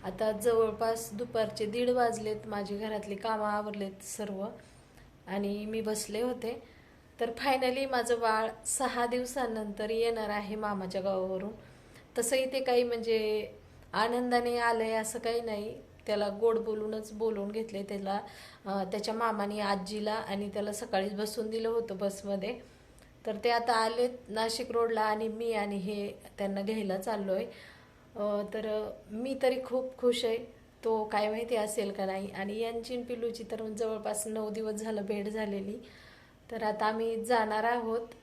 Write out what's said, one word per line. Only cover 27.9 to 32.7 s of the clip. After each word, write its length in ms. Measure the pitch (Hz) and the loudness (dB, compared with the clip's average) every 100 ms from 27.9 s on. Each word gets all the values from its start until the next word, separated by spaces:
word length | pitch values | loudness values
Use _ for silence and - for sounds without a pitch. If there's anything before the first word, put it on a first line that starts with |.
| - - 226 | -20 -16 -4
अं, 300 | 208 208 202 | 0 0 -2
तर 360 | 220 214 214 214 - - | -4 -2 -2 -2 -8 -10
मी 260 | 214 262 269 | -6 -4 2
तरी 220 | 254 254 254 | 2 2 0
खूप 320 | 254 254 - | -2 -2 2
खुश 280 | 247 240 233 | 2 4 2
आहे, 120 | 226 - - - - | 0 -4 -16 -20 -6
तो 200 | 233 220 | 0 0
काय 260 | 214 208 208 | 2 2 2
माहिती 260 | 233 233 240 | 0 0 0
असेल 360 | 214 214 202 | 0 0 -2
का 140 | 196 190 | 0 -2
नाही. 220 | 190 196 | -2 -4
आणि 320 | - 202 208 | -4 -4 -2
यांची 340 | 226 | -2